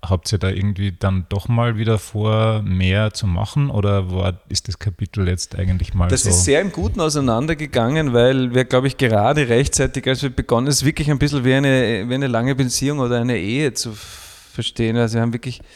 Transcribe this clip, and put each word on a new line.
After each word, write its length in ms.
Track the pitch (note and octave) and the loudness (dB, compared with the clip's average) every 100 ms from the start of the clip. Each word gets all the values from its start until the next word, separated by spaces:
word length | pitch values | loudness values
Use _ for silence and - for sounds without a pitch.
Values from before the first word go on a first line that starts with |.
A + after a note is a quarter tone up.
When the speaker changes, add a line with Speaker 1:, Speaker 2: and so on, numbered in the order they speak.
Speaker 1:
Habt 320 | - F#2+ - | -2 -4 -2
ihr 60 | G2+ | -2
da 100 | F#2+ | -2
irgendwie 420 | F#2+ G2+ F#2 G2 | -2 -2 -2 -4
dann 360 | F2 G2 F#2+ F2 | -2 -2 -2 -2
doch 200 | G2 - | -6 -2
mal 280 | A#2+ A#2+ G#2+ | 0 0 0
wieder 220 | A2 A2 | 0 0
vor, 640 | - G#2 G#2+ A2 A2 A2 | -2 -4 0 2 2 0
mehr 500 | G#2 F#2 F#2 F#2+ G#2+ | 0 0 2 2 0
zu 140 | - G2+ | -2 -2
machen 420 | F2 G#2 - C#3+ | 0 0 0 0
oder 420 | G#2 G2+ G2+ F#2 | 0 2 0 0
war, 300 | F#2 F#2 F2+ _ | -2 -2 -4 _
ist 180 | - - | -8 -6
das 120 | F#2 | -6
Kapitel 500 | - F#2 G2+ - F#2 | -6 -4 -6 -2 0
jetzt 260 | F2+ - | 0 -4
eigentlich 380 | - F#2 F#2 - | -4 0 0 0
mal 160 | G2 F2 | 0 2
Speaker 2:
Das 140 | F#2 | 2
Speaker 1:
so? 80 | - | 2
Speaker 2:
ist 160 | F2 F2+ | 2 4
sehr 160 | C#3+ | 2
im 100 | G3 | 2
Guten 260 | - F3 - | -2 -4 0
auseinandergegangen, 1160 | D#3+ D3 C3+ A2+ D3+ D#3 D3+ B2+ A#2 D3+ D3+ | 0 0 2 0 0 -4 -2 0 2 2 2
weil 400 | A#2+ A#2+ C3+ B2+ | 4 4 4 2
wir, 100 | B2 | 0
glaub 220 | B2+ B2+ C3+ | 2 2 0
ich, 100 | - | 0
gerade 540 | B2+ G#2+ G#2+ D3 C3 | 2 4 2 2 2
rechtzeitig, 560 | A#2 C#3 - C3 B2+ B2 | 2 2 0 0 0 -2
als 160 | C3 | -2
wir 80 | C#3 | -2
begonnen, 360 | B2 C3 A#2 C3+ | -4 0 0 2
es 100 | C#3 | 2
ist 100 | B2+ | 0
wirklich 240 | D#3+ D3 | 0 0
ein 80 | C#3+ | 2
bisschen 260 | C#3+ C#3+ | 2 0
wie 80 | B2+ | 2
eine, 560 | C3 C#3 C3 A#2 A2+ A2 | 2 4 2 2 0 -2
wie 60 | |
eine 120 | C3 C#3 | -2 0
lange 280 | A#2 B2 | 0 0
Beziehung 460 | C3+ C3 - C3 D3 | 0 0 0 -2 0
oder 200 | B2 A#2+ | 0 0
eine 160 | A#2+ A#2 | 0 -2
Ehe 380 | F#2 B2 D3+ | -2 -2 -2
zu 160 | A2 A#2+ | -4 -8
f-, 580 | G#2+ - - - - - | -10 -16 -18 -20 -20 -18
verstehen. 420 | - A2+ - A2+ A2+ | -8 -8 -2 -2 0
Also 200 | A#2 A#2 | 0 0
wir 40 | |
haben 140 | A#2 | -2
wirklich 260 | A#2 C3 A#2+ - | -2 -8 -12 -18